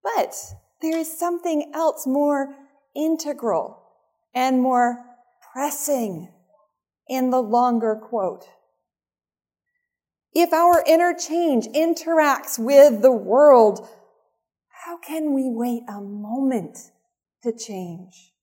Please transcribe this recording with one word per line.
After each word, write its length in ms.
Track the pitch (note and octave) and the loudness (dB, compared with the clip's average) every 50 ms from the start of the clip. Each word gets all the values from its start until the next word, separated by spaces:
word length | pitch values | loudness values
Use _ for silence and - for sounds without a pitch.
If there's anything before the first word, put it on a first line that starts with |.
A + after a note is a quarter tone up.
| _ | _
But 500 | F#4+ A#4 G4+ G3+ - - - - - - - _ _ _ _ | -4 -4 -4 -4 -4 -8 -16 -16 -18 -20 -20 _ _ _ _
there 160 | - D#4+ D#4+ | -6 -4 -4
is 200 | E4 D#4+ D#4+ - | -4 -6 -8 -8
something 560 | - F4 F4 F4 E4+ F4 F4 D#4+ D4 D4 D4 D4 | -6 -6 -6 -6 -4 -4 -4 -4 -4 -4 -6 -8
else 320 | D4+ E4 D#4+ D#4 D#4+ - | -2 -2 -2 -2 -4 -6
more 500 | C4 C4 C#4+ C#4+ D4 D4 C#4 C#4 C#4 C#4 - - _ _ _ _ _ _ | -4 -2 0 0 0 0 -2 -4 -8 -12 -20 -20 _ _ _ _ _ _
integral 880 | C#4 D4+ D#4+ D#4+ D#4 - D4 C#4+ - A#3 A3+ F#3 D#3+ A2+ - - _ _ _ _ _ _ _ _ _ _ _ _ | -6 -4 -4 -4 -4 -6 -10 -10 -6 -4 -2 -2 -2 -4 -6 -14 _ _ _ _ _ _ _ _ _ _ _ _
and 260 | B3 B3+ C4 C4 B3+ | -4 -2 0 0 0
more 440 | B3 C4 B3+ B3 A#3+ A#3+ B3 A#3+ - - - _ _ _ _ _ _ _ - | 0 0 0 0 0 0 -2 -6 -14 -20 -20 _ _ _ _ _ _ _ -10
pressing 800 | B3+ C#4 C#4+ C#4 - - C#4+ C#4+ B3+ A#3 G#3 F3+ D#3+ F3+ - _ _ _ _ _ _ _ _ _ _ _ _ _ _ _ | -8 -8 -6 -6 -8 -4 -4 -4 -2 -4 -6 -8 -12 -14 -18 _ _ _ _ _ _ _ _ _ _ _ _ _ _ _
in 240 | _ B3+ C4 B3+ B3+ | _ -4 -4 -2 0
the 100 | B3 B3+ | 0 -2
longer 540 | A#3+ G#3 A3 A#3+ B3 B3 A#3 A#3 A3+ A3 G#3+ | -2 0 0 2 2 2 0 0 0 -2 -4
quote. 520 | A3 A3 - B3 A3 F#3+ F3 - - - _ _ _ _ _ _ _ _ _ _ _ _ _ _ _ _ _ _ _ _ _ _ _ _ _ _ _ _ _ _ _ _ _ _ _ _ _ _ | -4 -8 -8 -6 -4 -4 -4 -6 -10 -18 _ _ _ _ _ _ _ _ _ _ _ _ _ _ _ _ _ _ _ _ _ _ _ _ _ _ _ _ _ _ _ _ _ _ _ _ _ _
If 200 | E4+ F4 E4+ E4+ | 0 2 2 2
our 300 | D#4+ E4+ F4 F4 E4 - | 4 4 6 4 4 4
inner 280 | - D#4+ E4 F4 F4 F4 | 4 4 4 4 2 0
change 540 | F4 - - D#4 E4+ F4 D#4+ C4+ A3+ A3 A3 | -4 -8 -4 -2 -2 0 2 0 0 -2 -2
interacts 880 | A3+ D4 D#4+ E4 E4 D#4+ - D#4+ E4 D#4+ D4+ D4 C4 C4 - - - - | -2 -2 0 0 -2 -4 -4 -2 0 2 2 2 0 0 -2 -10 -8 -6
with 420 | A3+ A#3+ C#4+ C#4 C#4 D4 A#3 G#3 | -2 4 8 8 8 8 6 4
the 100 | A3+ C4 | 4 4
world, 760 | B3+ A3 F#3+ - G#3+ C4 D4 D4 C4+ A#3+ A3+ G#3+ - - - - - _ _ _ _ _ _ _ _ _ _ _ _ _ _ _ _ - - | 2 2 0 0 4 6 8 8 8 8 6 4 2 -2 -12 -20 -20 _ _ _ _ _ _ _ _ _ _ _ _ _ _ _ _ -20 -16
how 120 | F4 F4 F4 | -16 -16 -16
can 340 | - C#4+ D4+ D#4+ D#4 D4+ C#4 | -12 -10 -8 -6 -2 -2 -2
we 160 | C4+ C4 C4 | -2 -2 -2
wait 340 | A#3 A3+ A#3+ B3 A#3+ A#3 A#3+ - | -4 -4 -4 -4 -4 -6 -8 -12
a 100 | G3+ G3+ | -14 -14
moment 920 | G3+ G3+ G3+ G#3 G#3 G#3 A3+ C4+ C4+ C4+ B3+ A3 E3+ - - - - _ _ _ _ _ _ _ _ _ _ _ | -12 -12 -12 -12 -10 -8 -6 -2 -2 0 0 -2 -4 -6 -16 -20 -20 _ _ _ _ _ _ _ _ _ _ _
to 100 | _ A#3+ | _ -8
change? 800 | A3+ A#3 - - G#3 F#3+ F#3 F3 E3+ F3+ F#3 - _ - _ _ _ _ | -6 -6 -10 -12 -12 -12 -10 -12 -12 -16 -18 -20 _ -20 _ _ _ _